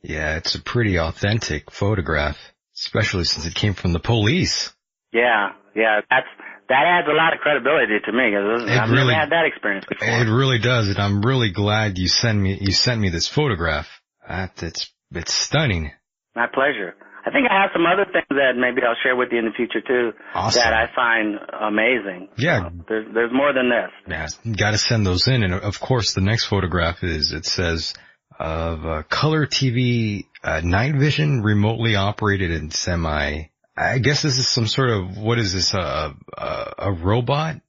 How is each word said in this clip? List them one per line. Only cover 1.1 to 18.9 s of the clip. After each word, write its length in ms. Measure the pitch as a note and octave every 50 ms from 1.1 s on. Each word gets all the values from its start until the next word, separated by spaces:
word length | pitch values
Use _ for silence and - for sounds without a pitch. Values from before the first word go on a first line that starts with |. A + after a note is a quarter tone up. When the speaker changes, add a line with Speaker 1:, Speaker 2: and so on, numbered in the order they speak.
| F2 - - G2+ G2+ - - - D#2 C#2+ - -
Speaker 1:
photograph, 640 | - - G2+ G2+ G#2+ G2 D#2 E2 D#2 D2 D2 D2 C#2+ - - - _ _ _ _ _
especially 480 | - - - - - G#2 - - F#2 E2+
since 220 | - - - D2+
it 80 | E2+ -
came 180 | - - G#2+
from 220 | F#2+ - - F2+ E2+
the 60 | E2+
police. 720 | - - A#2 A2+ G#2 G#2 D#3 F#3 B2 F2+ - - - - _ _ _ _ _ _ _ _
Speaker 2:
Yeah, 400 | - A2+ A#2+ B2 A2+ G#2+ G2+ G2 - - _ _ _
yeah, 260 | G#2+ A2+ A2 G#2+ G#2 - _
that's, 160 | B2+ C3 C3 - - - - - - - _ -
that 160 | C3 C3+ D3+
adds 220 | E3+ F3 F3 D#3+ D3
a 60 | D3
lot 180 | D#3+ D#3+ E3
of 80 | - -
credibility 580 | - D3+ D3+ C3+ A#2 C3 D3+ D#3 B2 G#2+ G#2+ G#2 -
to 80 | -
me, 200 | G#2 B2 C3 A2+
'cause 360 | G#2 G2+ G2+ G#2 A2+ A#2+ A#2+ G#2
Speaker 1:
It 20 | A#2 B2+
Speaker 2:
I've 120 | A2+ A2+
Speaker 1:
really, 160 | A#2 B2+ C3+ B2 C3
Speaker 2:
never 60 | D#3+
had 100 | D3+ D3
that 160 | E3 E3+ D#3+
experience 400 | D3 - - - G#2 G2 G2 F#2+ -
before. 200 | G2 - - A2+
Speaker 1:
it 200 | A#2 A#2 B2 A2
really 300 | G#2+ B2 C3+ C3+ B2+ A#2
does, 300 | G#2 A#2+ B2+ A#2+ A2 G2
and 100 | G2 F#2+
I'm 240 | G2+ G2+ G2+ G2+
really 280 | G2+ A#2+ C3+ C3 A#2 G#2+
glad 480 | E2+ G#2 G2+ G#2 G#2 A2 A2 G#2+ F#2+ F#2
you 100 | F2+ F#2
sent 300 | - - - A#2 G#2+ G#2
me, 200 | G2 F#2+ G2 -
you 120 | G2 G2+
sent 280 | F#2+ - - C3 B2 A2+
me 100 | G#2 F#2+
this 180 | E2 E2 - -
photograph. 600 | - D3 D3+ C#3 G#2+ D#2+ E2+ E2 D#2 D2 D2 - - - _ _ _ _ _ -
That, 340 | - F2+ F#2+ F2+ _ -
it's, 280 | F2+ E2 - - - - _ _ _ _ -
it's 180 | E2+ - -
stunning. 600 | - - - - - C#3+ D#3+ B2+ F#2+ E2+ D#2+ D#2 - _ _ _ _ _ _ _ _
Speaker 2:
My 120 | A#2 A#2 A#2+
pleasure. 420 | - C3+ C3+ D3 C3+ A2 G2 E2+ - _ - - - - -
I 40 | -
think 160 | - C#4+ C4 A#3+
I 120 | G3 G3
have 80 | G3 F#3+
some 140 | - F3+ E3+
other 180 | E3+ F3+ G3 G3
things 220 | F#3+ - F3 - _
that 220 | C#3 C#3 C#3 C3 B2
maybe 260 | A#2+ B2+ B2 B2 C3
I'll 140 | B2+ A#2